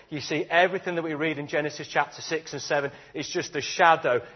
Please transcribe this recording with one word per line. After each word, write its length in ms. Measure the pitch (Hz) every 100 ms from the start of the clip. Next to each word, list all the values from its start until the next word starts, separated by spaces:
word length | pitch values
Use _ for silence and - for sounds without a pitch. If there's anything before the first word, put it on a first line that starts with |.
| -
You 140 | 147
see, 240 | - 156 -
everything 460 | 170 180 185 185
that 100 | 170
we 80 | 160
read 260 | 147 160 143
in 80 | 147
Genesis 400 | 160 147 147 147
chapter 360 | 160 143 -
six 320 | - 156 -
and 80 | 143
seven 280 | - 151 139 - -
is 160 | 156 143
just 260 | 180 -
a 60 | 147
shadow. 640 | - - 170 160 147 120 -